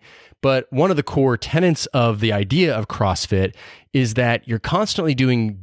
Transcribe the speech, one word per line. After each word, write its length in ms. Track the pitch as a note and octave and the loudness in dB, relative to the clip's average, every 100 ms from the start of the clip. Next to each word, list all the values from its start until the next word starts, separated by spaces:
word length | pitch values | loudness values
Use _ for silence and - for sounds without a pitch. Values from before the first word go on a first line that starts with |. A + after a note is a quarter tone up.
| - - - _ | -12 -20 -20 _
But 300 | C3+ C3 - | 0 0 -2
one 200 | C3 F#3 | 0 2
of 40 | D#3 | 0
the 80 | |
core 340 | - D3+ C3+ A#2 | 0 0 2 0
tenets 480 | - D#3 F3+ D#3 - | -2 0 2 0 -2
of 320 | B2+ A#2 G#2 | 0 0 0
the 140 | A2 | 0
idea 420 | G2+ G2 D3+ E3+ A2 | 0 0 2 2 0
of 120 | G#2 | -6
CrossFit 680 | - G2 F#2 - G2 F#2+ - - - _ | -2 -2 0 0 0 0 -4 -20 -20 _
is 200 | C#3 A#2+ | -2 0
that 340 | A2+ A#2+ A#2 - | 0 0 -2 -2
you're 120 | A2+ | -6
constantly 560 | - F3 G#3+ - D#3+ C3 | -2 -2 -2 0 0 2
doing 420 | C3 A#2+ A2 G2+ | 2 2 0 -4